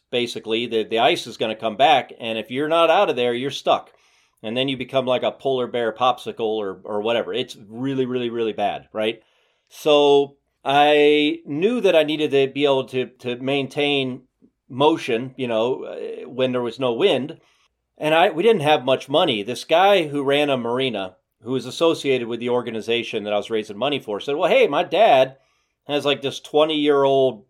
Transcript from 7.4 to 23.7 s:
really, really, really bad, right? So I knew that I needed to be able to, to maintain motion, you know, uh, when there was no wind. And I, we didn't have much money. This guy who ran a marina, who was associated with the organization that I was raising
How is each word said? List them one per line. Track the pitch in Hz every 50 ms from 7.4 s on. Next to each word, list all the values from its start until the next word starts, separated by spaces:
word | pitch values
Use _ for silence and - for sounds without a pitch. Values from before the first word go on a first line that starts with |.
| 127 123 - 139 107 98
really, | 110 117 127 135 139 131 131
really, | 123 123 127 123 120
really | 113 117 113 110 101
bad, | - 101 98 80 73 71 _ -
right? | 107 110 110 113 113 _ _ _ _ _ _ _ _ _ _
So | - - - 156 147 147 143 143 143 143 143 139 - _ _ _ _ _ -
I | 135 139 147 147 147 151 147 147 147 151 151 147 151 165 165 -
knew | - 143 147 175 214 247 247
that | 190 190 170 160
I | 156
needed | 147 156 151 151 143
to | 131 139 135 131
be | - 139 143
able | 143 139 135 131
to, | - - 127 127 110
to | - _ - 123 123
maintain | 120 131 135 139 143 135 123 - 151 147 143 143 139 135 131 127 139 - _ _ _ _ _ _ _ _ -
motion, | 131 123 143 156 165 160 - - 120 113 131 135 131
you | - 131 120
know, | 117 110 113 123 - - -
uh, | - - - - - - - - -
when | - 120 131 131 123
there | 127
was | 123 120 - -
no | 135 127 113
wind. | 113 170 202 180 127 123 151 - - _ _ _ _ _ _ _ _ _ _ _ -
And | - 151 156
I, | 165 175 208
we | 160 151
didn't | 185 226 226 185
have | 139 147 151 147 127
much | 131 131 - - -
money. | 139 156 180 170 123 104 101
This | 104 123 113 -
guy | - 156 165 190 202 202 196 165 147
who | 139 143 139
ran | 135 139 143 147 143
a | 139
marina, | 127 117 117 117 127 135 131 110 101 98 92 - _ _ _ _ _
who | - 110
was | 131 131 123
associated | 123 - - 165 165 156 - - 143 131 127 120 110
with | 120 113
the | 117 123
organization | 120 123 117 117 110 110 101 110 117 117 113 - - 110 101
that | 104 104
I | 104
was | 95 -
raising | 113 110 107 -